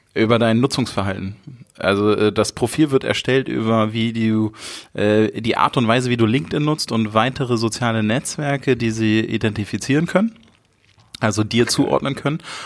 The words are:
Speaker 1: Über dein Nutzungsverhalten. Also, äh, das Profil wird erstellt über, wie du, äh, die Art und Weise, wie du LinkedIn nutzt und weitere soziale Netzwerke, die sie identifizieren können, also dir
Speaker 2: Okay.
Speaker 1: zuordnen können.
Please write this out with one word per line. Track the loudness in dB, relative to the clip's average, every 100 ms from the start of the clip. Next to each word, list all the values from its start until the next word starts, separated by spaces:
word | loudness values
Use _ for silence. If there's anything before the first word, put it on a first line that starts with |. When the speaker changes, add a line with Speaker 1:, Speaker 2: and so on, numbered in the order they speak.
| _ 0
Speaker 1:
Über | 2 4
dein | 4 2
Nutzungsverhalten. | 0 0 -4 -2 -4 -4 -8 -12 -18 -20 -20 -4
Also, | 0 2 2
äh, | 4 2
das | 2 -2
Profil | 0 -4 2 2
wird | 2 0
erstellt | -4 0 0 0
über, | -2 0 2 0
wie | 0 -2
du, | 0 0 2 0 -4 -16 -16 -12
äh, | -2 2 4 2 0
die | -4 0
Art | 2 2
und | 2
Weise, | 2 2
wie | 2
du | 2
LinkedIn | 2 0 -2 0
nutzt | -2 -2
und | -2 0
weitere | 0 0 -2 -2 0
soziale | 0 -2 -2 0
Netzwerke, | 0 -2 -4 -6 -4 -2 0 0
die | 0
sie | 0 2 2
identifizieren | 0 -2 -2 -2 -4 -6 -2 0 2
können, | 0 0 -4 _ _ _ _ _ _ _ -4
also | -2 0 0
dir | 2
Speaker 2:
Okay. | 2
Speaker 1:
zuordnen | 2 2 2 0 -4
können. | -4 -6 -10 -14